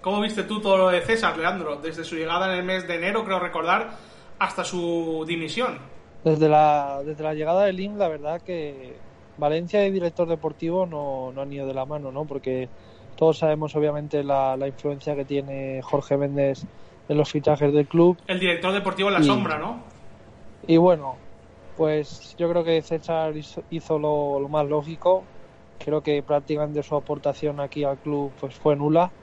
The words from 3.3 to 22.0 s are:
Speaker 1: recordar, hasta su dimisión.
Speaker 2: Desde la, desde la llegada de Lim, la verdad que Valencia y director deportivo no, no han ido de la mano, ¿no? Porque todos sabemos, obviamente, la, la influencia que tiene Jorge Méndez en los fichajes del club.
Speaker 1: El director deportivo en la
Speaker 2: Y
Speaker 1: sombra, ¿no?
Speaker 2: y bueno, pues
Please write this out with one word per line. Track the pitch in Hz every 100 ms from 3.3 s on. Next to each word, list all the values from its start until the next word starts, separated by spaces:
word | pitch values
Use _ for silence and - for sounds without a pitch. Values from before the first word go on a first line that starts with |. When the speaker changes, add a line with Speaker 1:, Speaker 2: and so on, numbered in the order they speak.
| 185
Speaker 1:
recordar, | 175 160 165 202 226 - - - - -
hasta | 185 - 170
su | 180 170 170 165 160 156
dimisión. | 170 156 220 254 247 - - - -
Speaker 2:
Desde | 160 151 156
la, | 151 151 147 139 139
desde | 147 151
la | 156
llegada | 156 156 185 202
de |
Lim, | 185 196 208
la | 180
verdad | 156 147 170
que | 185 170 147 139 127 123 - - - -
Valencia | 147 160 175 208 196
y |
director | 190 175 170 170
deportivo | 160 156 156 165 180 180
no, | 151 143 135 127
no | 131
han | 139
ido | 139 135
de |
la | 131 131
mano, | 151 139
¿no? | 135 151
Porque | 139 131 127 127 - - - - -
todos | 160 151
sabemos, | 160 151 156 156
obviamente, | 151 147 147 151
la, | 139 139 135 131
la | 139
influencia | 139 147 143 147 143
que | 139
tiene | 143 139 135 135 131
Jorge | - 139 - 139
Méndez | 143 139 139 135 - - - - -
en | 147
los | 147
fichajes | 151 147 147 147
del | 147 143
club. | 170 175 175 -
Speaker 1:
El | 185
director | 185 170 180
deportivo | 196 185 180 196
en | 185
la |
Speaker 2:
Y | 147
Speaker 1:
sombra, | 131 - 151
¿no? | 180 240 - - - - - - - - -
Speaker 2:
y | 165
bueno, | 180 165 135 131 - - - - - -
pues | 156 151